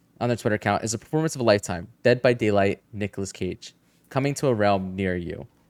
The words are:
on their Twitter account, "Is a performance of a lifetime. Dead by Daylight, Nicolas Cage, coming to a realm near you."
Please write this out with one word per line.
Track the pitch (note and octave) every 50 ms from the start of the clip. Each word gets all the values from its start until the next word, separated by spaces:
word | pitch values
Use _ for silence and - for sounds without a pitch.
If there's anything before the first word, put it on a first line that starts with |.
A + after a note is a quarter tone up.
| _ _ _ -
on | A#2 A#2+
their | A#2+
Twitter | A2 - A#2+ G#2+
account, | G#2+ - G#2+ G2+ - -
"Is | A2 A2+
a | A2
performance | - - - D#3 D#3+ D#3+ -
of | C3+
a | B2
lifetime. | A2+ G#2 G2+ - - F2+ E2+ F2 - - _ -
Dead | B2 B2 B2+ -
by | B2+ A#2+
Daylight, | A#2 A#2 G#2+ G2+ G2+ G2 G2+ - - _ _ -
Nicolas | G2+ G#2 G2 - - G2 F#2 -
Cage, | - F#2+ F2+ F#2 - - - - _ _ _ _ _ _ -
coming | - C3 C3+ C#3+ C3+
to | - - C#3
a | A#2+
realm | G#2 G#2 G2+ G2+ G2 F#2+ F#2 F#2+
near | F#2+ G2 F#2 F2+
you." | F2+ E2+ E2 - - - - _ _ _